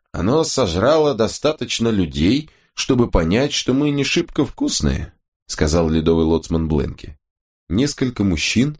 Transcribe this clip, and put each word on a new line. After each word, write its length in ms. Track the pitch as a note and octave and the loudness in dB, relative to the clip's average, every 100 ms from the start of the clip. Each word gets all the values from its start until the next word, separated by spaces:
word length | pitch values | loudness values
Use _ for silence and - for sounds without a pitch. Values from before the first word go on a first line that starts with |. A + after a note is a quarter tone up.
| _ | _
оно 320 | - F#2+ D3+ | -4 0 0
сожрало 720 | D#3 - G#2 E2+ A#2 D#3+ D3 | 0 0 0 2 2 4 2
достаточно 720 | A2+ G#2+ - D3 - B2 - A2+ | 0 -2 -2 -4 -2 -4 -2 0
людей, 640 | G#2+ E2 C#2 E2 C#3 D3+ _ _ | 0 -2 0 0 0 -4 _ _
чтобы 360 | - - B2 G2+ | -8 0 2 2
понять, 420 | F#2 E2 G#2 D3 | 2 2 2 0
что 220 | - - | -2 -2
мы 160 | C3 D3 | 0 0
не 140 | C#3+ | 0
шибко 400 | C#3 F3 E3+ - | -2 -2 -2 -2
вкусные", 680 | C#3 - D4 - C#2+ C2+ D2+ - _ _ - | -2 -2 -4 0 0 -2 -6 -14 _ _ -10
сказал 420 | - D#2 E2+ E2 | -2 0 2 2
ледовый 360 | D#2+ E2 E2 | 2 2 2
лоцман 440 | D#2+ D#2+ - E2 D#2+ | 2 0 0 -2 0
Бленки. 500 | D2+ C2+ - - - _ _ _ _ - | 0 -2 -8 -16 -20 _ _ _ _ -4
Несколько 560 | F2+ C#3 - C3 B2 | -2 -2 -2 -4 0
мужчин 540 | G2+ D#2 - G#2+ C#3+ | 0 0 0 0 0